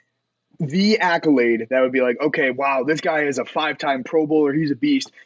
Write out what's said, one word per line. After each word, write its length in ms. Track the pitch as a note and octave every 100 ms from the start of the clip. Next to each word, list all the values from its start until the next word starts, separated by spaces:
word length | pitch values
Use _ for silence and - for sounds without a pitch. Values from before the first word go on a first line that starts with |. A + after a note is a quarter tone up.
| _ _ _ _ _ _
the 400 | D3 F3 G#3 G#3+
accolade 680 | F3 E3+ D#3+ C3+ A#2+ A2+ A2+
that 100 | C3
would 120 | C3
be 80 | C3
like, 200 | B2 A#2+
"Okay, 300 | D3 E3 C3+
wow, 340 | B2+ C#3 C3+
this 160 | C3 D#3
guy 240 | F3 D#3
is 140 | D3 C3+
a 60 |
five-time 600 | A#2+ E3 D3+ C#3 D3+ C3
Pro 200 | A#2 D#3+ D#3
Bowler, 260 | D#3 D3
he's 180 | D3 D#3
a 60 | C3
beast." 340 | D3 C#3 - -